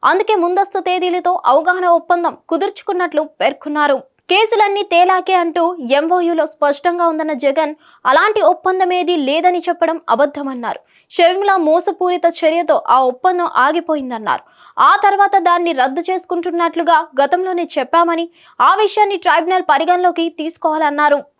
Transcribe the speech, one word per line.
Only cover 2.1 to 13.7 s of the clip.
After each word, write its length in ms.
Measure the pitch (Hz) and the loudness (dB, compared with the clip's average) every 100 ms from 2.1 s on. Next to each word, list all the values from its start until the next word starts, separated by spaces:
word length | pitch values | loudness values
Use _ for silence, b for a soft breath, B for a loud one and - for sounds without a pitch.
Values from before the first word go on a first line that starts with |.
| 349 339 - _ | 0 0 -6 _
కుదుర్చుకున్నట్లు 720 | 285 392 415 - 359 359 320 311 _ | -4 -4 -6 -6 -4 -2 -2 -4 _
పేర్కొన్నారు. 560 | 202 285 - 294 294 269 - _ _ | -4 -4 -8 -2 0 0 -4 _ _
కేసులన్నీ 520 | 370 440 440 415 403 415 | 0 2 2 0 0 0
తేలాకే 440 | 339 359 370 359 370 | 2 2 2 0 0
అంటూ 220 | 339 320 339 359 247 269 | 0 0 -2 -2 -2 0
ఎంఓయూలో 460 | 320 359 339 330 302 | 2 0 0 0 -2
స్పష్టంగా 520 | - 294 285 349 349 339 | -2 -2 0 -4 0 -2
ఉందన్న 220 | 311 311 294 277 | -2 -4 -2 -2
జగన్, 280 | 277 302 302 b b - | 0 -4 -6 b b 2
అలాంటి 300 | 277 403 427 339 | 4 4 2 2
ఒప్పందం 400 | 359 370 370 370 359 | 2 0 0 0 0
ఏదీ 160 | 330 349 262 | 0 -2 0
లేదని 320 | 302 359 359 349 | 0 2 0 -4
చెప్పడం 300 | 339 320 330 - | -2 -2 -4 -4
అబద్ధమన్నారు. 680 | 233 285 294 277 254 233 - b b b - | 0 0 -2 -10 -8 -8 -10 b b b 0
షర్మిల 360 | 339 370 403 381 311 | 2 2 0 0 2
మోసపూరిత 580 | 320 392 359 359 359 339 330 | 0 0 -4 -2 0 -2 0
చర్యతో 380 | 320 330 339 285 - 254 | -2 0 0 -2 2 2
ఆ 20 | 254 | 2
ఒప్పందం 380 | 254 370 359 339 - | 0 -2 0 -2 0
ఆగిపోయిందన్నారు. 760 | 262 | 0